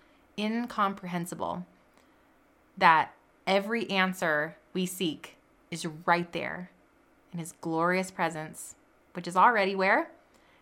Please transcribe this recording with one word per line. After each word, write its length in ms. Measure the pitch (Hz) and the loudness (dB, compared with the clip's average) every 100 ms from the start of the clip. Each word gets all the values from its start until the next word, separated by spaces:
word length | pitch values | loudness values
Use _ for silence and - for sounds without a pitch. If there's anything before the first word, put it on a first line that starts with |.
| _ _ _ - | _ _ _ -6
incomprehensible 1300 | 214 226 240 - 196 196 180 175 170 - 82 180 180 _ _ _ _ _ _ _ _ _ _ - | -4 -2 -4 -2 -2 -2 -6 -6 -6 -6 -6 -6 -10 _ _ _ _ _ _ _ _ _ _ 4
that 360 | 185 160 - - _ _ - | 6 6 4 -6 _ _ 0
every 440 | 190 202 233 - | 0 0 -4 -2
answer 680 | 190 185 185 175 151 156 165 _ | 0 0 0 0 0 -2 -6 _
we 120 | 190 180 | -4 -4
seek 520 | - 180 139 - - _ _ - | -2 -4 -4 -12 -20 _ _ -14
is 160 | 170 170 156 175 | -10 -10 -6 0
right 260 | 175 175 | 0 0
there 400 | 165 127 160 180 _ _ _ _ _ _ | -6 -8 -8 -12 _ _ _ _ _ _
in 80 | 175 | -12
his 140 | 160 - | -12 -10
glorious 500 | 170 160 170 180 185 | -6 0 2 0 -2
presence, 640 | - 170 165 156 160 - - _ _ _ | -2 -4 -4 -12 -14 -18 -20 _ _ _
which 140 | - 175 | -12 -2
is 80 | 180 | 4
already 400 | 208 226 190 196 | 6 6 2 2
where? 360 | 190 233 330 - _ _ _ _ | 2 2 0 -8 _ _ _ _